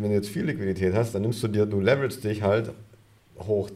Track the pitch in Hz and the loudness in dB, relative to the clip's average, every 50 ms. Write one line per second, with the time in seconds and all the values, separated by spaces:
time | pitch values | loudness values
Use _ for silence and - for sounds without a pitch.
0 | 104 104 104 101 98 - - 170 - - - - 101 95 95 92 95 92 90 110 | 0 2 2 2 0 -2 -4 -4 -2 -2 -2 -2 -2 -2 0 0 2 2 2 2
1 | 120 113 - 98 101 113 117 - - 110 101 104 107 104 104 98 95 107 135 143 | 0 0 0 -2 -2 -2 -2 0 -2 0 2 2 2 2 0 2 2 4 4 2
2 | 139 120 - - - 104 107 101 104 98 101 113 110 - - - - - - - | 2 -2 -4 -4 -4 -4 -2 0 2 2 2 2 2 -2 -8 -14 -18 -20 -20 -20
3 | _ _ _ _ _ _ - - - 98 107 101 92 - - | _ _ _ _ _ _ -18 -10 -4 -2 0 0 -2 -4 -8